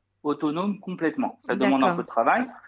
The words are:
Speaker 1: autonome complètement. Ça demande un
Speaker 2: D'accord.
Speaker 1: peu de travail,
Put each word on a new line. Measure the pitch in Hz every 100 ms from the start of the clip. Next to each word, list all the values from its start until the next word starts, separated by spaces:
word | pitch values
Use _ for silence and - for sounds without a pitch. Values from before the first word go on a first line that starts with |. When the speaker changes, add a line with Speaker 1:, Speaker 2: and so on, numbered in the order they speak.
| _ _
Speaker 1:
autonome | 147 143 151 160 202 196
complètement. | - 185 160 143 104 - -
Ça | 123
demande | 131 135
un | 131
Speaker 2:
D'accord. | 175
Speaker 1:
peu |
de | -
travail, | 117 120 208 254 -